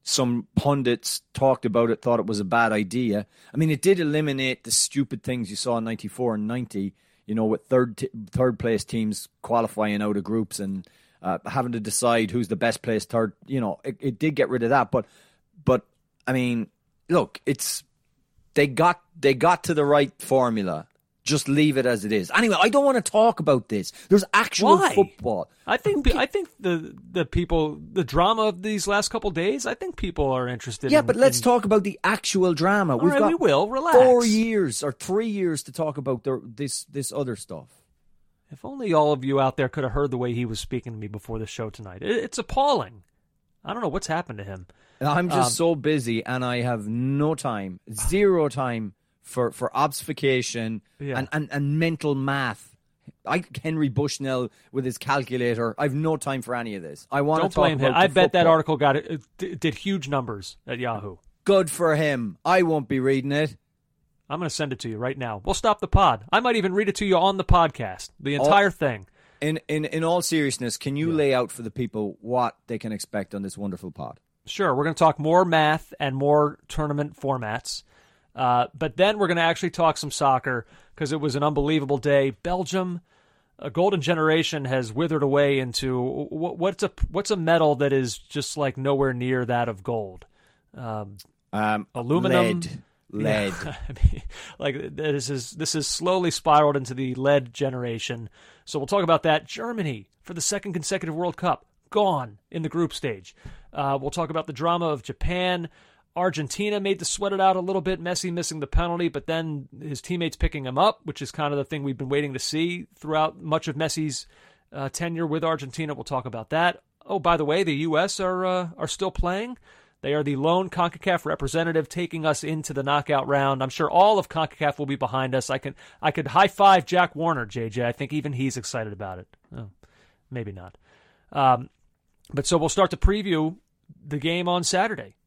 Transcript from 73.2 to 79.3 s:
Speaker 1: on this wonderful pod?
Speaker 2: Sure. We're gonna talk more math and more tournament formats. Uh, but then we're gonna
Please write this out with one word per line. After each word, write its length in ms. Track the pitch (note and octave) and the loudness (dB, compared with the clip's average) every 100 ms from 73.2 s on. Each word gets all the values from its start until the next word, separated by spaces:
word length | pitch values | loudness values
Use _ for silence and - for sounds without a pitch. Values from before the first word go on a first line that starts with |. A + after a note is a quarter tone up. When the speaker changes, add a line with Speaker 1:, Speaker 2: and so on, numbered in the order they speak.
| F#2+ | -6
Speaker 1:
on 80 | G2+ | -8
this 160 | G2 - | -10 -8
wonderful 320 | G2+ F2 F#2 | -10 -8 -12
pod? 280 | - C2+ - _ _ - | -12 -14 -14 _ _ -14
Speaker 2:
Sure. 280 | - F#3 C3 | -2 0 2
We're 80 | |
gonna 100 | D3+ D#3 | 0 4
talk 240 | D#3+ - | 2 4
more 260 | D3+ F3 F3+ | 4 4 6
math 480 | D#3+ D3+ D#3 - - | 4 4 0 -6 -6
and 160 | C#3+ C3+ | -4 0
more 440 | C#3+ D3 D3 D3 _ | 4 4 4 -2 _
tournament 480 | - D3+ D3 D3 - | -4 -2 -2 -4 -4
formats. 640 | C3+ C3 A2 A#2 - - _ _ _ _ _ - | -4 -2 -4 -6 -6 -12 _ _ _ _ _ -2
Uh, 320 | B2+ B2 A#2+ - | 2 2 2 -2
but 180 | D#3 - | -6 2
then 200 | G3 G#3+ | 2 4
we're 100 | |
gonna 140 | F#3+ | 0